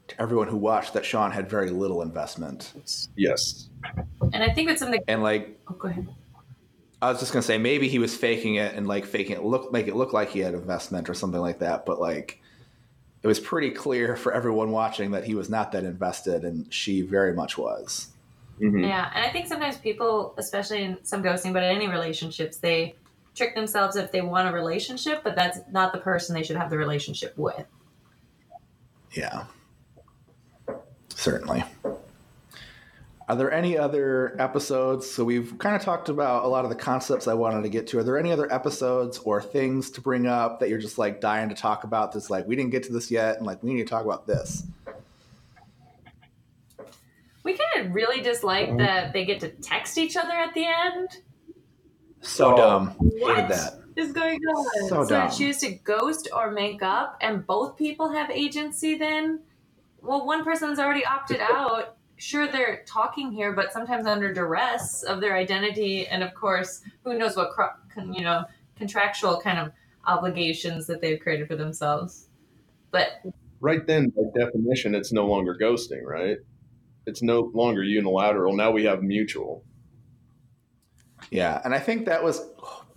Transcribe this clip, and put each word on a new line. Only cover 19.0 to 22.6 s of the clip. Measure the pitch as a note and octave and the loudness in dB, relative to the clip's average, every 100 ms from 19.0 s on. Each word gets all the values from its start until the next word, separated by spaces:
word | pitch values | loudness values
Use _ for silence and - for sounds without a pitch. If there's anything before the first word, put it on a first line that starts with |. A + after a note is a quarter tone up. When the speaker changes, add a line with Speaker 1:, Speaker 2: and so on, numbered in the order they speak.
| - | -2
Speaker 3:
and | - | -2
I | B3 | 0
think | F4 F4 | -2 -4
sometimes | D4+ C#4+ B3 | -4 -4 -4
people, | A3 G#3+ A#3 G#3+ - - | -4 0 0 0 -2 -6
especially | - G3+ G3+ G#3+ | -4 -4 -2 -4
in | F#3+ F3+ - | -4 -6 -6
some | G3+ | -2
ghosting, | F#3 F3+ F#3 | 0 0 0
but | F#3 | 2
in | F#3 G3+ | 2 2
any | G3+ | 0
relationships, | F3 E3 D#3 D#3+ D#3 D#3 | -2 -2 -4 -6 -6 -6
they | - | -2